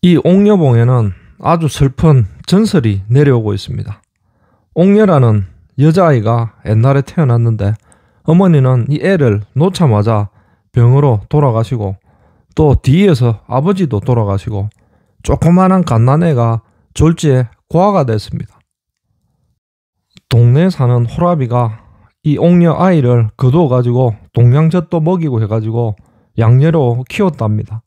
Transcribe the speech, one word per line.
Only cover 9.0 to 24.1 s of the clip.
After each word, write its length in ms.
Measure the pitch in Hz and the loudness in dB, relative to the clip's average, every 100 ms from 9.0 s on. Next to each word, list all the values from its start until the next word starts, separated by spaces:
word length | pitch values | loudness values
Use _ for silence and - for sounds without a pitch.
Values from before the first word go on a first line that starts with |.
애를 400 | 180 190 131 104 107 | -2 0 0 0 -4
놓자마자 760 | - 175 185 160 104 104 110 104 _ _ _ _ | -2 -2 0 0 2 0 -2 -4 _ _ _ _
병으로 480 | - 117 135 143 110 - | 0 2 2 2 0 -2
돌아가시고 680 | 147 143 113 113 120 101 98 _ _ _ _ _ | -2 0 -2 -4 -6 -8 -10 _ _ _ _ _
또 200 | - 156 131 | 0 2 2
뒤에서 640 | - 151 202 135 120 110 _ | 2 2 2 2 0 -2 _
아버지도 540 | 123 160 190 170 104 | -4 -2 -2 -2 -4
돌아가시고 680 | 123 123 101 98 - 107 104 _ _ _ _ _ | -2 -2 -2 -4 -6 -8 -8 _ _ _ _ _
조그마한 640 | - 127 160 175 185 190 | -6 -2 2 2 2 0
갓난애가 760 | 175 117 120 147 175 131 117 113 _ _ _ | 0 0 2 2 0 0 -2 -4 _ _ _
졸지에 560 | - 151 170 156 127 120 _ _ | -2 0 0 0 0 -2 _ _
고아가 360 | 160 196 196 | -2 0 0
됐습니다. 540 | 131 110 - 170 - _ _ _ _ _ _ _ _ _ _ _ _ _ _ _ _ - _ | -2 -4 -6 -12 -12 _ _ _ _ _ _ _ _ _ _ _ _ _ _ _ _ -20 _
동네에 400 | 117 120 131 180 | 0 2 2 0
사는 380 | 180 123 123 120 | 0 -2 -2 -4
호라비가 760 | - 175 170 127 123 117 110 _ _ _ _ | -4 -2 -2 -2 -2 -4 -8 _ _ _ _
이 120 | 151 143 | -4 0
옥녀 380 | 160 180 170 - | 2 2 2 0
아이를 540 | 185 175 123 120 110 - | 0 0 2 0 -2 -2
거두어가지고 800 | 131 151 156 127 120 120 127 | 0 0 0 0 0 0 -2